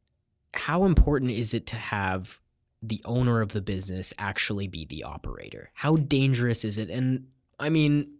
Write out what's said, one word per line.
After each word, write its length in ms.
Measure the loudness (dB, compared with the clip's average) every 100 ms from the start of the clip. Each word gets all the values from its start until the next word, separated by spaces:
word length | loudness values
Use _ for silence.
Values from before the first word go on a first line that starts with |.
| _ _ _ _ _
how 300 | -8 -2 2
important 480 | 6 6 6 4 0
is 200 | -2 -2
it 140 | -2 -4
to 100 | -8
have 640 | -4 -2 0 -2 -6 -16 _ _ _ _
the 200 | -8 -8
owner 380 | -4 0 2 2
of 80 | 0
the 80 | -2
business 540 | -4 -6 -6 -6 -6 -6
actually 480 | -6 -4 -4 -4 -6
be 180 | -8 -10
the 180 | -10
operator? 680 | -10 -10 -10 -10 -12 -16 -16
How 220 | -4 2 4
dangerous 680 | 4 4 4 4 2 0
is 140 | -2 -4
it? 100 | -4
And 380 | -2 0 0 -4 _ _ -6
I 80 | 0
mean, 440 | 4 4 4 0 -8